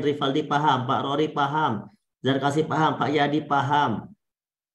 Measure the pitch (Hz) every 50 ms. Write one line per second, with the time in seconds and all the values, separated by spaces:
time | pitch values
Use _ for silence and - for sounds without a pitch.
0 | 135 147 143 - 143 139 139 151 143 - 147 143 151 151 135 123 120 127 127 113
1 | 131 139 143 147 156 147 - 147 139 135 151 156 151 135 110 98 - - _ _
2 | _ _ _ - - 131 135 135 135 143 143 156 156 - 139 151 156 147 131 -
3 | 131 139 147 151 143 147 147 151 147 - 143 139 131 139 143 147 143 123 104 90
4 | - - - _ _ _ _ _ _ _ _ _ _ _